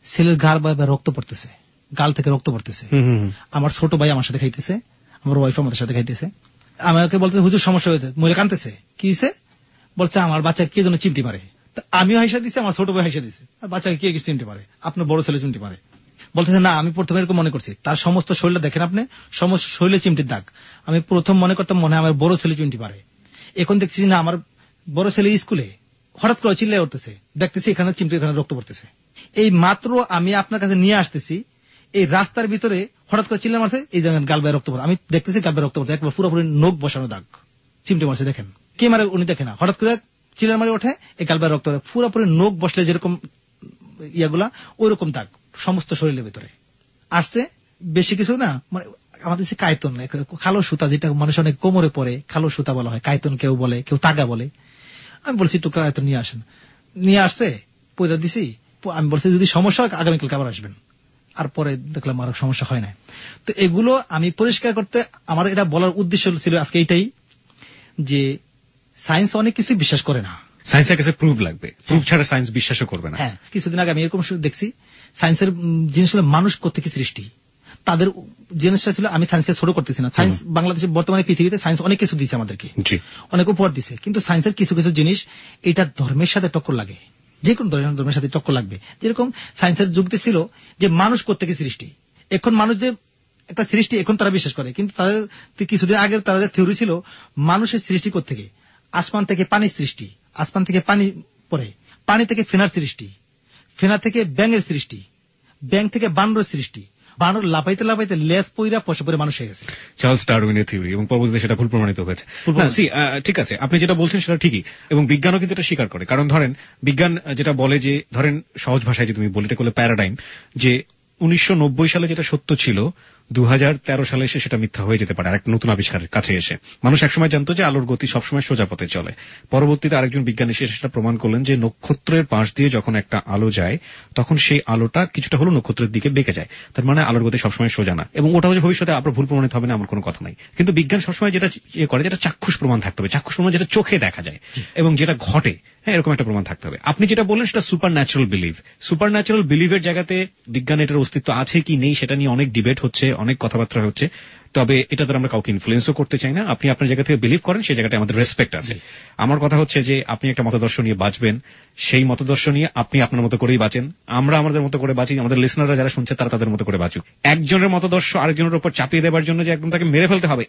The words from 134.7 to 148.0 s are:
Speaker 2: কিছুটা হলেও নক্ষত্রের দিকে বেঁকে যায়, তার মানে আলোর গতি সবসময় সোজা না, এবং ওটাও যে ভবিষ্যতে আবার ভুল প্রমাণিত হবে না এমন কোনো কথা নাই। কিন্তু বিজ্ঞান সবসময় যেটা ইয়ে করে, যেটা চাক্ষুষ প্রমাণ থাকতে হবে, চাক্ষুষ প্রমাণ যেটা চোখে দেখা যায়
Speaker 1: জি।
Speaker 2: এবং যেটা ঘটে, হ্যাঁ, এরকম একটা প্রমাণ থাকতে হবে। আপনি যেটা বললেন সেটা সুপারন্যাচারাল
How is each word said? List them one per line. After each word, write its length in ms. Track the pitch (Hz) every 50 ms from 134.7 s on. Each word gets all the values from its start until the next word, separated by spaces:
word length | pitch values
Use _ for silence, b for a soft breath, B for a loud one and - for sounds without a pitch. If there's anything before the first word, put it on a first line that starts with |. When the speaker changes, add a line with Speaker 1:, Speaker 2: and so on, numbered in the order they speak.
| 113 113 113 113 - 180 185
Speaker 2:
কিছুটা 320 | - - 156 - - 160
হলেও 160 | 131 151 180 165
নক্ষত্রের 380 | 127 - - 117 - 120 107
দিকে 180 | 110 107 - 143
বেঁকে 240 | 139 139 127 - 87
যায়, 140 | 82 76 B B B B B B
তার 100 | 135 123
মানে 160 | 135 143 156
আলোর 220 | 147 - 117 120 113
গতি 140 | 117 113
সবসময় 320 | 120 - 104 - - 117 113
সোজা 260 | - - 101 92 87
না, 140 | 82 82 - -
এবং 220 | 156 147 156 175
ওটাও 180 | 170 170 180 185
যে 60 | 185
ভবিষ্যতে 320 | 156 175 180 - 180 170
আবার 220 | 156 127 139 151 120
ভুল 120 | 135 135
প্রমাণিত 300 | 131 143 135 135 127 -
হবে 120 | 120 120
না 60 | 120 117
এমন 120 | 104 101
কোনো 160 | - 107 104
কথা 160 | 92 - - -
নাই। 140 | - - - B B B B
কিন্তু 160 | - 175 190 165
বিজ্ঞান 260 | 160 156 135 196 196
সবসময় 320 | - 180 175 - 208 202
যেটা 180 | 180 190 190 175 - - _ - -
ইয়ে 120 | 160 156
করে, 160 | - 127 131 156
যেটা 120 | 185 190
চাক্ষুষ 420 | - - 165 - - - - -
প্রমাণ 220 | - 143 127 120 110
থাকতে 220 | 95 98 - -
হবে, 80 | - -
চাক্ষুষ 260 | - 143 - - -
প্রমাণ 160 | - 180 190
যেটা 140 | 170 175 180
চোখে 340 | - - 214 208 - 214 160
দেখা 220 | 104 92 - -
যায় 180 | 82 78 73 - B B B
Speaker 1:
জি। 60 | 123 101 B B
Speaker 2:
এবং 200 | 170 165 165 156
যেটা 200 | 131 160 170 156 120
ঘটে, 380 | - - - 151 - 113 82 - b b b b b
হ্যাঁ, 100 | 220 202
এরকম 160 | 170 151 156
একটা 120 | 143 127 120
প্রমাণ 200 | 110 104 101 92
থাকতে 240 | - 90 - -
হবে। 100 | 80 71 - -
আপনি 240 | 147 151 - 214
যেটা 160 | 190 220 226 214
বললেন 220 | 185 214 226 240
সেটা 160 | - - 220
সুপারন্যাচারাল 640 | - - 185 165 - 180 165 147